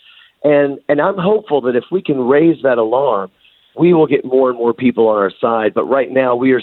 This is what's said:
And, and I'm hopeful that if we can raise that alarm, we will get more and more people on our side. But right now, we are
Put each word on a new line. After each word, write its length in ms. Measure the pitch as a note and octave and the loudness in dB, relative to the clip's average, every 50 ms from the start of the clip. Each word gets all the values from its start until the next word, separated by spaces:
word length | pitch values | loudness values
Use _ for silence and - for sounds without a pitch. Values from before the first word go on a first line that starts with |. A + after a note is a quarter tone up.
| _ - _ _ _ _ _ _ - | _ -20 _ _ _ _ _ _ 0
And, 340 | D3 D3 C#3+ C#3+ C#3 C#3 C3+ - - | 2 2 2 2 0 -4 -8 -4 -4
and 120 | D3 C#3+ | -2 0
I'm 180 | D3+ F#3+ G3 F#3+ | 0 -2 -4 -2
hopeful 420 | E3+ G3 G#3+ G3+ G#3 - D3 C#3 | -2 0 0 -2 -2 -2 -4 -2
that 140 | A#2 B2+ A#2+ | -2 0 -2
if 80 | A#2+ - - | -2 -4 -4
we 80 | E3+ F#3+ | -6 -6
can 180 | - - D3 C3 | -4 -4 -4 -2
raise 420 | B2 A#2+ C#3 D3 E3 E3 D#3 A#2 | 0 2 2 4 4 2 0 0
that 160 | A#2+ C3+ B2 A#2 | 0 0 0 0
alarm, 520 | A2 A2 A#2+ C3 C#3+ C3 A2 G2 F#2+ F#2 - _ _ _ _ _ _ _ _ A#2 | 0 0 0 -2 0 0 -2 -2 -4 -8 -14 _ _ _ _ _ _ _ _ 0
we 140 | D#3+ F3 | 2 2
will 140 | F3+ E3 D#3 | 4 4 2
get 180 | B2+ C#3 - - | 2 0 -2 -2
more 240 | B2+ B2+ C3 C3 B2+ | 0 0 2 2 0
and 100 | B2 A#2+ | 0 -2
more 140 | A#2 A#2 | -2 -2
people 360 | A2+ - C3 B2 - G#2+ A2+ A2 | -2 0 -2 -2 0 2 2 2
on 100 | G#2+ G#2 | 2 0
our 140 | G2 F#2+ - - | 0 -2 -2 -4
side. 340 | - A#2 A#2 A2+ G#2+ G#2+ - | -4 -2 -2 0 -2 -2 -2
But 100 | - - | -2 -2
right 260 | F#2+ B2+ C#3 B2+ - | -2 -2 -2 -2 -2
now, 240 | B2+ C3 C3 B2+ B2 | -2 -2 0 0 -2
we 160 | A#2+ C3 C3 | 0 0 0
are 100 | B2+ A#2 | 0 0